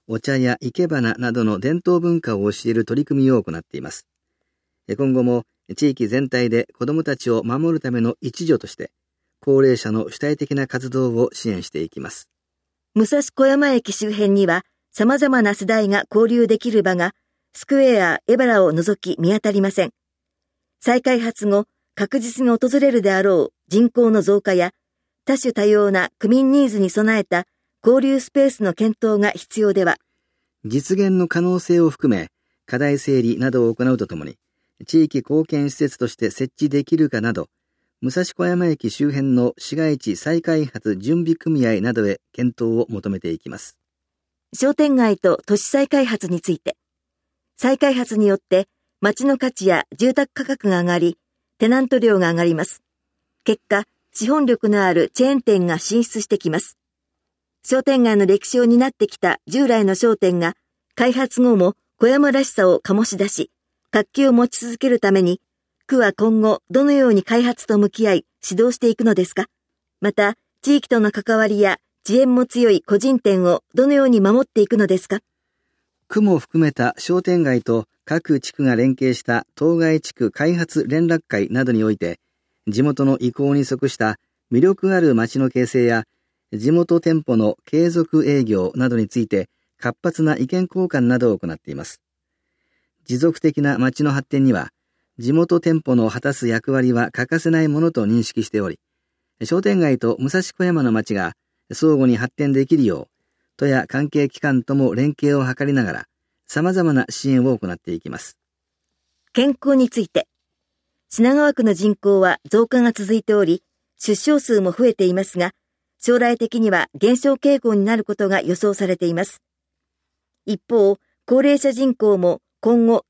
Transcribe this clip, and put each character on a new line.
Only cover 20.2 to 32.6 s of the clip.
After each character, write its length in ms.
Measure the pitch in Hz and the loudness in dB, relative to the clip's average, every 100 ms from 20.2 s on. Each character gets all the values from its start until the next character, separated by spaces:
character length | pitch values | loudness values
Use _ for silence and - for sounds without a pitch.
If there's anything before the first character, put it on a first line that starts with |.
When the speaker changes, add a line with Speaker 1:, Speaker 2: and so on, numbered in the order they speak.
| _ _ _ _ _ _ | _ _ _ _ _ _
Speaker 2:
再 220 | - 247 | -2 0
開 180 | 254 254 | 2 0
発 260 | 233 - 208 | -2 -4 -2
後、 200 | 202 214 _ _ | -2 -2 _ _
確 240 | - 202 277 | -8 -4 -4
実 240 | 226 233 | -6 -2
に 60 | 254 | 0
訪 300 | 233 254 277 | 2 2 2
れ 120 | 277 | 2
る 120 | 240 | 2
で 100 | 196 | 2
あ 100 | 190 | 2
ろ 280 | 196 180 - | 2 2 0
う 20 | - _ | -6 _
人 220 | 196 240 | 0 2
口 200 | 240 233 | 2 2
の 120 | 220 | 2
増 180 | 196 202 | 2 0
加 140 | 196 | 2
や、 180 | 185 175 - _ _ _ _ - | 0 -2 -6 _ _ _ _ -4
多 100 | 269 | -2
種 160 | 254 | -2
多 140 | 226 208 | 0 2
様 240 | 208 202 | 4 2
な 200 | 190 180 - | 0 -2 -4
区 120 | 208 | 0
民 200 | 247 269 | 2 2
ニ 140 | 277 | 2
ー 40 | 269 | 2
ズ 100 | 208 | 0
に 80 | 190 | -2
備 300 | 214 214 220 | 0 0 0
え 60 | |
た 220 | 190 175 180 _ _ _ | 0 -4 -4 _ _ _
交 160 | - 262 | 2 2
流 200 | 269 269 | 2 0
ス 100 | - | -2
ペ 160 | 277 277 | 0 0
ー 40 | |
ス 120 | - | 0
の 100 | 196 | -4
検 240 | 170 220 214 | 0 -2 0
討 220 | 220 214 | -2 0
が 120 | 202 | 0
必 280 | - - - | -2 -10 -2
要 140 | 208 | 0
で 100 | 196 | 2
は？ 140 | 175 - _ _ _ _ _ _ | 0 -2 _ _ _ _ _ _
Speaker 1:
実 320 | 107 127 143 190 | -6 -6 -2 -2
現 140 | 196 | 0
の 180 | 185 175 | 2 0
可 140 | 170 | 0
能 160 | 175 180 | -2 -2
性 220 | - 175 | 0 2
を 100 | 165 | 2
含 240 | 139 143 | 2 0
め、 160 | 101 80 _ _ _ | 0 -4 _ _ _